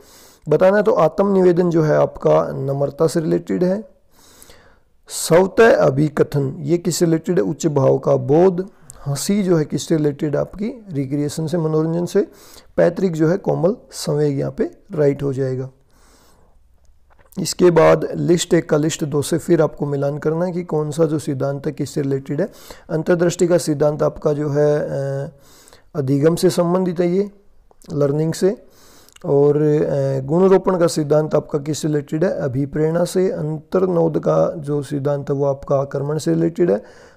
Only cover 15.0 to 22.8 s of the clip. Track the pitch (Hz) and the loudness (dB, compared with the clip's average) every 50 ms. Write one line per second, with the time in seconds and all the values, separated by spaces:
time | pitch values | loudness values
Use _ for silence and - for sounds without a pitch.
15 | 151 143 143 135 143 139 135 131 135 131 131 127 131 131 - _ _ _ _ _ | 2 2 2 0 -2 -4 -4 -4 -4 -4 -4 -6 -8 -10 -14 _ _ _ _ _
16 | _ _ _ _ _ _ _ _ _ _ _ _ _ _ _ _ _ _ - _ | _ _ _ _ _ _ _ _ _ _ _ _ _ _ _ _ _ _ -20 _
17 | _ _ _ _ _ _ - - - - - - 185 180 170 160 160 156 160 160 | _ _ _ _ _ _ -10 -8 -6 -6 0 2 4 4 6 6 6 6 6 4
18 | 156 - - 165 147 147 175 170 - - 185 165 156 - 160 151 147 160 - - | 2 -2 -4 -2 0 2 2 2 2 2 0 0 2 2 0 0 0 0 -2 -4
19 | 165 147 139 147 139 - 165 160 - - 175 160 160 147 - - 156 143 143 139 | -6 -4 -2 -4 -2 -2 -2 -2 0 2 2 2 2 0 -2 -4 -6 -4 -4 -2
20 | 139 143 143 147 135 156 156 165 175 185 170 180 175 175 - 151 151 151 143 156 | -2 -2 -4 -4 -4 -2 -2 -2 -2 -4 -4 -6 -6 -4 -4 -4 -4 -2 0 0
21 | 165 151 156 151 - - 143 131 135 139 143 143 139 156 139 - 147 135 - 160 | 0 0 0 -2 -4 -4 -6 -4 -4 -4 -6 -6 -6 -8 -6 -6 -8 -6 -4 -4
22 | 143 139 139 135 135 - 147 143 185 240 - - - - - - | -4 -2 -4 -4 -4 -6 -4 -4 -4 -4 -6 -12 -20 -20 -20 -20